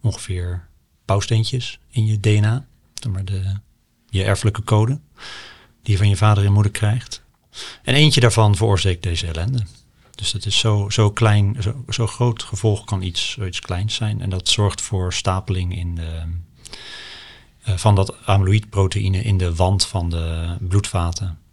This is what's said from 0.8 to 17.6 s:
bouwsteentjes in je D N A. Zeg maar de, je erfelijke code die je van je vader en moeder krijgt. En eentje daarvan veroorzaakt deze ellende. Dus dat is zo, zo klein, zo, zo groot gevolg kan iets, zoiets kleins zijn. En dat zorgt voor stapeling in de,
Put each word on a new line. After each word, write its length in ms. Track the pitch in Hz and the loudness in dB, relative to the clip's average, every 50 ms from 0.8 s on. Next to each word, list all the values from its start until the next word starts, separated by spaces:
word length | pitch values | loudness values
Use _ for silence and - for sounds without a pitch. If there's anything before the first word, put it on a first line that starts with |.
| _ _ _ _ _ | _ _ _ _ _
bouwsteentjes 720 | - 98 101 98 - 117 107 110 - - 127 120 - - - _ _ | -2 0 0 0 0 0 0 0 0 -2 -6 -8 -8 -12 -16 _ _
in 160 | - 120 110 | -2 -2 0
je 140 | 107 107 104 | 0 0 0
D 60 | 98 | 2
N 180 | 110 107 104 104 | 2 4 4 4
A. 220 | 107 113 135 - _ _ _ _ _ _ | 2 0 -2 -6 _ _ _ _ _ _
Zeg 180 | - - 117 | -10 -8 -6
maar 140 | 95 95 95 | -6 -6 -6
de, 300 | 92 98 95 95 98 98 101 - _ _ _ _ _ _ _ _ _ | -6 -6 -4 -4 -4 -4 -6 -8 _ _ _ _ _ _ _ _ _
je 140 | - 95 95 | -2 0 2
erfelijke 400 | 104 98 - - 110 104 - 107 | 2 0 2 2 0 0 0 0
code 360 | - 117 107 110 117 139 151 _ _ _ - - - - - - - - - - _ _ _ _ | 2 4 4 4 2 0 -4 _ _ _ -20 -18 -18 -18 -18 -18 -20 -20 -20 -20 _ _ _ _
die 80 | - 101 | 0 0
je 40 | 92 | 2
van 120 | 104 - | 4 2
je 80 | 101 92 | 4 4
vader 280 | 110 107 104 101 98 | 4 4 6 6 4
en 80 | 101 98 | 4 4
moeder 180 | 104 104 104 | 4 4 2
krijgt. 520 | 101 - - 104 107 123 - - - - _ _ _ _ _ _ _ - - - - - _ | 0 0 -2 0 0 -2 -4 -8 -16 -16 _ _ _ _ _ _ _ -16 -16 -16 -16 -14 _
En 100 | - 131 | -2 2
eentje 260 | 139 151 151 - - | 4 4 6 6 6
daarvan 360 | 123 117 - - 110 104 101 | 4 4 6 6 4 4 4
veroorzaakt 480 | 82 113 110 98 92 - 98 90 85 - | 4 2 2 2 2 2 0 0 0 -2
deze 240 | 92 85 82 - 85 | -4 -4 -4 -4 -6
ellende. 380 | 82 82 85 110 131 123 107 85 - - _ _ _ _ _ _ _ | -4 -4 -4 -2 -2 -2 -4 -6 -10 -20 _ _ _ _ _ _ _
Dus 160 | - 101 - | -8 -6 -6
dat 140 | - 95 - | -6 -4 -4
is 140 | 107 98 - | -2 0 2
zo, 300 | - 113 107 104 101 101 | 2 4 2 2 2 0
zo 220 | - - 107 104 | 2 4 4 4
klein, 440 | 104 - 117 110 104 104 101 98 107 127 | 4 4 2 4 4 4 4 2 0 -2
zo, 220 | 110 - - - - - | -4 -4 -4 -6 -8 -8
zo 180 | - - 117 107 | -4 -2 -2 -4
groot 360 | - - 120 120 113 - - | 0 0 0 0 0 -2 -6
gevolg 400 | - - 101 - 110 104 95 - | -8 -8 0 0 0 0 0 -2
kan 180 | - 104 95 | -4 -4 -2
iets, 300 | 92 92 85 - - - | -2 -4 -4 -4 -6 -6
zoiets 280 | - - 98 92 85 - | -6 -6 -8 -8 -8 -8
kleins 360 | - - 92 90 98 107 - | -8 -6 -4 -4 -2 -4 -4
zijn. 260 | - 110 107 104 104 | -4 -4 -4 -4 -4
En 80 | 95 98 | -4 -4
dat 180 | 95 92 - - | -4 -4 -2 -2
zorgt 320 | - - 107 101 - - | 0 2 2 2 2 -2
voor 320 | - - - 95 90 90 87 | -8 -4 -4 -2 -2 -2 -4
stapeling 640 | - - 101 92 92 92 - 98 92 92 90 90 87 | -2 -2 0 0 0 0 -2 -4 -2 -2 -4 -4 -4
in 180 | 90 87 85 | -4 -6 -6
de, 260 | 82 82 82 82 80 80 82 82 87 85 - _ - - - - - - - - - - - - - - - - - - _ _ _ | -6 -6 -8 -8 -8 -8 -6 -8 -8 -10 -12 _ -20 -20 -20 -18 -18 -18 -18 -18 -16 -16 -18 -18 -18 -20 -20 -20 -20 -20 _ _ _